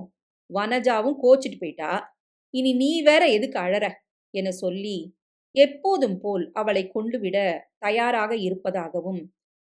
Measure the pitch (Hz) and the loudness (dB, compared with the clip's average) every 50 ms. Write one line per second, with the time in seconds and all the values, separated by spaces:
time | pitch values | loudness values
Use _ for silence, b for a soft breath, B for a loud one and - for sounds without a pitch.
0 | 185 - _ _ _ _ _ _ _ - 170 196 208 214 240 254 214 247 233 220 | -8 -12 _ _ _ _ _ _ _ -8 -6 -4 -2 -2 -2 0 2 2 2 2
1 | 214 269 294 269 - 247 262 269 262 240 190 - 180 151 147 - 156 156 175 208 | 0 -2 -2 2 6 6 6 6 4 -2 -10 -10 -10 -10 -10 -8 -6 -4 -4 -4
2 | - - _ _ _ _ _ _ _ _ - 254 262 262 254 247 262 285 330 339 | -6 -8 _ _ _ _ _ _ _ _ -4 -2 0 2 2 2 2 2 2 2
3 | 294 302 302 320 349 302 220 208 240 - - 202 180 180 196 208 208 190 - - | 6 6 6 6 6 6 4 2 0 -2 -4 -4 -2 0 0 0 0 -2 -6 -8
4 | _ _ _ _ _ _ - 190 190 190 180 185 202 180 180 196 196 208 196 175 | _ _ _ _ _ _ -8 -6 -4 -4 -4 -4 -4 -4 -4 -4 -6 -6 -8 -8
5 | 160 180 - _ _ _ _ _ _ _ - 269 285 277 277 - - 381 392 330 | -10 -12 -18 _ _ _ _ _ _ _ 4 4 4 4 4 -2 0 0 2 2
6 | 269 214 190 190 - 208 202 185 160 - - 214 214 214 202 190 185 190 - 220 | 2 0 -2 -2 -4 -4 -4 -4 -4 -6 -6 -4 -2 0 0 -2 -2 -4 -6 -6
7 | 214 226 233 240 202 185 185 202 196 185 165 151 - _ _ - 214 208 214 233 | -6 -6 -6 -4 -4 -2 -2 0 0 0 -2 -4 -8 _ _ -6 -4 -2 0 0
8 | 233 247 247 226 214 214 233 226 190 180 185 185 - 190 185 185 165 160 156 175 | 0 0 0 0 -2 -2 -2 -2 -2 -4 -4 -4 -6 -6 -4 -4 -6 -6 -6 -8
9 | 160 185 190 175 156 - _ _ _ _ _ _ _ _ | -6 -6 -8 -8 -10 -12 _ _ _ _ _ _ _ _